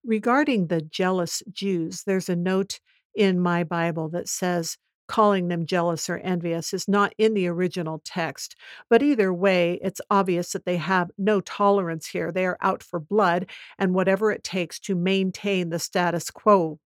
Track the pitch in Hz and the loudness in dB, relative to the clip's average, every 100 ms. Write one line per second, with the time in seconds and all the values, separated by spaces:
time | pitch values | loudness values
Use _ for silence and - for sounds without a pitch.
0 | 247 220 233 262 302 233 165 170 156 - | 0 0 2 2 2 0 0 -2 -4 -2
1 | 185 185 170 - - - 196 180 160 185 | 0 0 -2 -6 -10 -8 -4 -2 -4 -6
2 | - 190 180 175 180 190 196 - _ _ | -2 -2 -2 -2 0 0 -2 -8 _ _
3 | _ - 196 180 180 175 165 170 170 165 | _ 0 2 4 2 0 0 -2 -2 -2
4 | 160 170 - - 180 175 165 - _ _ | -4 -6 -6 -4 -2 -2 -4 -10 _ _
5 | - - 208 196 175 175 165 185 170 165 | -6 2 4 4 0 -2 -2 0 0 -2
6 | - 170 185 185 170 165 - 185 - 202 | -4 -6 -2 -2 -2 -4 -4 -6 0 2
7 | 202 - 220 208 175 170 185 180 160 156 | 2 2 2 2 -2 0 -2 -2 -6 -8
8 | - 185 165 - - - - - - 233 | -8 -6 -6 -6 -14 -16 -20 -20 4 4
9 | 285 247 190 175 196 180 175 175 185 - | 6 4 2 2 4 4 2 0 -4 -8
10 | - 202 190 175 180 185 - 180 156 190 | 0 2 2 0 -2 -6 -4 -4 0 0
11 | 180 - 196 208 - - 202 202 175 165 | 0 -2 0 0 -2 0 4 4 0 -6
12 | - 180 170 175 185 - 190 - - 175 | -6 -6 -4 -2 -2 0 -2 -2 -6 -10
13 | 151 208 190 175 185 - - - 196 185 | 0 2 4 2 -2 -14 -20 -4 0 2
14 | 185 190 214 - - 190 170 - - 180 | 2 2 0 -2 -6 -6 -6 -8 -4 -2
15 | 180 190 190 - 208 190 175 165 - 190 | 0 0 0 -4 -2 -2 -2 -4 -2 -2
16 | 175 170 - - 220 202 160 156 | 0 -2 -6 0 4 4 4 -6